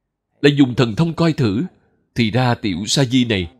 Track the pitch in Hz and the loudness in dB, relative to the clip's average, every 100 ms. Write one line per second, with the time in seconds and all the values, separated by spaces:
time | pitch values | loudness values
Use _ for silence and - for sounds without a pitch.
0 | _ _ _ _ 143 143 127 120 117 101 | _ _ _ _ 2 4 2 0 -2 0
1 | 165 160 165 143 110 104 180 _ _ _ | -2 0 -2 0 0 0 -4 _ _ _
2 | _ - 113 117 127 117 107 85 107 - | _ -2 0 0 0 -2 -4 -6 -4 -2
3 | 127 127 120 98 85 | 0 0 0 -2 -4